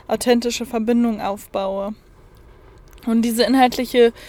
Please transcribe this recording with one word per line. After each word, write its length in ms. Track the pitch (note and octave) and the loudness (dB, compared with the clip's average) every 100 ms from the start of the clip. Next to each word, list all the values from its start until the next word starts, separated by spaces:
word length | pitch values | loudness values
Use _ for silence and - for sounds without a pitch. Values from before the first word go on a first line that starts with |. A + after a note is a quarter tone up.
| - | -6
authentische 580 | A3 B3+ A#3+ A#3+ - A3+ | -4 0 0 0 -6 -6
Verbindung 560 | A3+ A3 A#3+ A#3+ A3 | -4 0 0 0 -2
aufbaue. 720 | G3 G#3 - G3 G3 G3 G3 G#3+ _ - - - - - - - - - A#3+ | -6 -8 -8 -6 -6 -6 -8 -10 _ -20 -20 -20 -20 -20 -20 -20 -20 -10 -2
Und 160 | A3+ | 0
diese 220 | A#3 A3+ | 0 0
inhaltliche 680 | G#3+ C4+ B3+ B3+ B3 B3+ A#3 - | 2 4 4 2 0 4 4 2